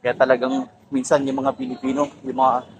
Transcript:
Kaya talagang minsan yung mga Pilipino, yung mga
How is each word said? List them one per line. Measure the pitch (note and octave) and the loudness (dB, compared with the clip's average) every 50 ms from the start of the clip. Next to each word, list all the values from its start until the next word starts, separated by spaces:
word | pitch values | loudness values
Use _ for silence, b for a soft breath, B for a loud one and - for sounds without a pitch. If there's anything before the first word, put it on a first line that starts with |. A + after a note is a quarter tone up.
Kaya | - B2 A#2+ - | -2 -4 2 2
talagang | C3 C3 C3 B2 B2 B2+ C3+ C3+ B2+ - - _ _ _ | 4 4 4 2 2 -2 -2 -2 -4 -6 -14 _ _ _
minsan | C#3 C3+ B2+ - D#3+ C#3+ | -4 -4 0 2 2 2
yung | C#3 C3+ C3+ C3+ C3 | 2 0 -4 -2 -2
mga | C#3 C3 | -2 -4
Pilipino, | - C3 B2+ B2 - - C3 C3+ C#3 D3 C#3 - - - | -4 -8 -10 -8 -6 -4 -4 -2 -2 -2 -4 -6 -12 -10
yung | C3 B2 B2+ | -8 -2 2
mga | C3 C3 A#2+ B2 B2 - - - | 2 2 2 0 -4 -8 -20 -20